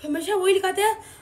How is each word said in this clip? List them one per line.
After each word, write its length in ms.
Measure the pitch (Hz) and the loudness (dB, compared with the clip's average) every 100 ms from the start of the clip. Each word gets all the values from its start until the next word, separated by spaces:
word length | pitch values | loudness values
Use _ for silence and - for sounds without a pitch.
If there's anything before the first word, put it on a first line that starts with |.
हमेशा 300 | 302 311 339 | -6 -6 -2
वही 200 | 403 370 | 0 2
लगाते 280 | 381 381 381 | 2 2 0
हैं, 220 | 427 427 - - | 0 -2 -8 -18